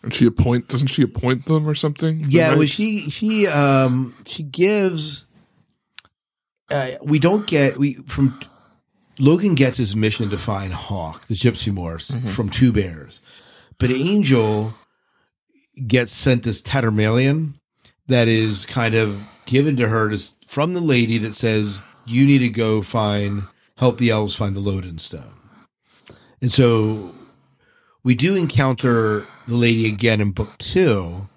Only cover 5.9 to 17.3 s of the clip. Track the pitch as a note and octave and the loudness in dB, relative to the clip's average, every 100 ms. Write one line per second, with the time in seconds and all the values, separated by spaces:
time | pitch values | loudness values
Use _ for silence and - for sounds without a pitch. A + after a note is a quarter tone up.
5.9 | - _ _ _ _ _ _ _ C#3+ B2+ | -20 _ _ _ _ _ _ _ -4 -4
6.9 | B2+ C#3+ D3+ E3 G#3 G#3 D#3 C#3 - C#3+ | -6 0 2 4 2 0 2 2 2 -4
7.9 | B2 - - C3+ - - _ _ _ _ | -4 -10 0 0 0 -20 _ _ _ _
8.9 | _ _ - C3+ E3+ G3+ D#3 C3+ B2+ A2 | _ _ 0 2 4 2 2 2 0 -2
9.9 | G#2+ G#2+ G#2 G#2+ G2 - G2 G2 E2 - | 0 0 0 -4 -4 -4 -6 -6 -10 -8
10.9 | G2 D#2+ D#2 - G2+ A#2 A#2 A2+ G2 E2+ | -8 -8 -12 -8 0 0 0 -4 -4 -6
11.9 | E2 - A#2+ A#2+ F#2+ G#2 G2+ B2+ G#2+ F#2+ | -10 -8 -8 -6 -6 -4 2 2 2 -4
12.9 | D#2+ C#2 - _ - - - _ _ B2 | -8 -18 -20 _ -20 -20 -20 _ _ -2
13.9 | C3 E3 G#3 D3+ B2+ A2 G#2+ A2 - _ | 0 0 0 2 2 2 0 -4 -10 _
14.9 | _ _ _ _ _ _ _ _ - B2 | _ _ _ _ _ _ _ _ -12 0
15.9 | B2+ A#2+ - C#3 B2 A#2 G#2+ - C#3 A#2+ | 0 0 -2 0 0 0 -6 -2 -2 0
16.9 | G#2+ G#2+ A#2 C3+ | 2 2 2 2